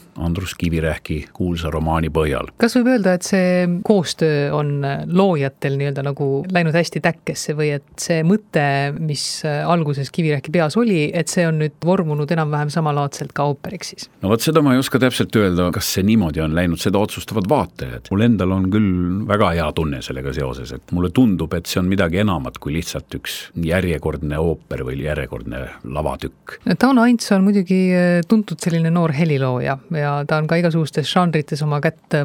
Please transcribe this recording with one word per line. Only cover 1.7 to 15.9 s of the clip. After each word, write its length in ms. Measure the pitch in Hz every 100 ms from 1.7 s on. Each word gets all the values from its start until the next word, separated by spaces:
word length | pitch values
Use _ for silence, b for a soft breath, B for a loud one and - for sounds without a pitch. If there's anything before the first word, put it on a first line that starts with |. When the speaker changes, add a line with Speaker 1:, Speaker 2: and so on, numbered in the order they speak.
Speaker 1:
romaani 400 | 78 80 80 80
põhjal. 340 | 78 78 65 - -
Speaker 2:
Kas 160 | 233 254
võib 100 | 240
öelda, 220 | 254 190 180
et 100 | -
see 400 | 196 180 180 180 175
koostöö 640 | - 208 151 - 160 147 143
on 300 | 147 147 143 139 139 151
loojatel 720 | 175 196 165 139 - 147 139
nii-öelda 260 | 143 139 139
nagu 220 | 139 143 139 180
läinud 240 | 185 165 156
hästi 260 | 160 160
täkkesse 520 | 170 165 - 151 - 151
või 140 | 151 143
et 100 | - -
see 220 | - 165 160
mõte, 380 | 208 - 165 143 139 143 151
mis 260 | 160 139 - -
alguses 640 | 156 147 151 175 151 139 135
Kivirähki 380 | - 160 147 147
peas 240 | 165 156 214
oli, 280 | 233 180 147
et 180 | 175 160
see 140 | - 165
on 100 | 156
nüüd 140 | 151 -
vormunud 460 | 160 190 165 147 147
enam-vähem 400 | 165 151 147 147
samalaadselt 640 | 156 156 147 143 - 143
ka 140 | - 147
ooperiks 440 | 139 - 165 -
siis? 140 | - - _
Speaker 1:
No 80 | -
vot, 120 | 117
seda 180 | - 160
ma 140 | 147 127
ei 60 |
oska 180 | 135 123
täpselt 320 | 127 - 101 117
öelda, 300 | 101 87 90
kas 160 | 85 -